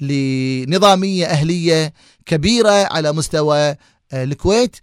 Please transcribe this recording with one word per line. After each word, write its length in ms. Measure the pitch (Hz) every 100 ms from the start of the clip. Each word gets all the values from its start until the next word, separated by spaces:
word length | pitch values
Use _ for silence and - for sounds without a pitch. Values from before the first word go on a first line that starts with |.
لنظامية 1300 | 139 143 135 131 131 131 131 180 202 185 196 185 170
أهلية 680 | 151 160 175 165 160 156 - _ _ -
كبيرة 440 | 160 170 240 214
على 420 | 202 196 160 151
مستوى، 460 | 156 - 156 151 147
آه، 180 | 147 143 _ _ -
الكويت، 640 | 131 131 147 175 220 247 -